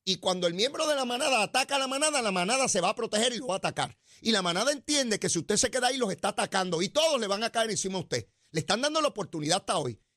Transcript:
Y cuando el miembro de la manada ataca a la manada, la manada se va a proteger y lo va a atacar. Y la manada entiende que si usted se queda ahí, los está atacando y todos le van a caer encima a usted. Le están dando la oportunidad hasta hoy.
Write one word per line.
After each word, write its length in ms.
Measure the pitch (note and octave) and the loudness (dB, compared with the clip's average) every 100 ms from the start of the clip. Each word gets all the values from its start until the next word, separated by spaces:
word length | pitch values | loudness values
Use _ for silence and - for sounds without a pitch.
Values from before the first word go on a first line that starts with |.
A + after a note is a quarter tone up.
Y 140 | - F#3 | -4 -2
cuando 300 | - F#3 F3 | 0 0 0
el 80 | E3+ | 0
miembro 320 | A#3+ D4 D#4 | -2 0 0
de 80 | D4 | 0
la 100 | B3+ | 0
manada 380 | B3 D4 B3+ | -2 0 2
ataca 320 | G3 B3+ C4+ C#4 | 2 0 0 0
a 40 | |
la 60 | C4+ | 0
manada, 380 | C4+ D#4 D4 | 0 0 2
la 80 | A3+ | 0
manada 360 | F#3 F3+ C4 B3 | 0 0 2 2
se 140 | G#3 | 2
va 80 | F3 | 0
a 60 | - | 0
proteger 380 | A3+ G#3 A#3 | -2 0 0
y 40 | A#3+ | 0
lo 80 | E3+ | -4
va 100 | F#3+ | -4
a 20 | |
atacar. 380 | F3+ D3 C#3 - _ - | -2 -2 -4 -6 _ -6
Y 100 | G#3+ | 0
la 100 | A3 | 2
manada 300 | F3+ E3+ A#3+ | 2 2 0
entiende 480 | D4 - D4 B3+ G3+ | 0 0 0 2 0
que 100 | - | 0
si 80 | F3 | -2
usted 180 | D3 G#3 | 0 2
se 120 | B3 | 2
queda 180 | B3+ B3 | 2 0
ahí, 100 | C4+ | 0
los 140 | A#3 | -2
está 180 | F3+ G3 | -2 -2
atacando 520 | G#3+ G3+ F#3+ F#3 E3 | -2 -2 0 0 0
y 80 | G3 | 0
todos 300 | C#4+ D#4+ C#4+ | 2 2 2
le 60 | G#3+ | 0
van 160 | G3 | -2
a 80 | A3+ | -2
caer 180 | A3+ A3+ | 0 -2
encima 300 | G3 G3 F#3 | -2 -2 -4
a 20 | |
usted. 260 | - C3 - _ _ | -4 -6 -6 _ _
Le 120 | D#3+ | -4
están 200 | - G#3 | 0 0
dando 200 | C#4 D#4 | 2 2
la 80 | D4 | 0
oportunidad 500 | G#3 F3 E3 D3 F3+ | -2 -8 -6 0 0
hasta 180 | - G3 | 0 -2
hoy. 240 | C3 A2 _ | -2 -6 _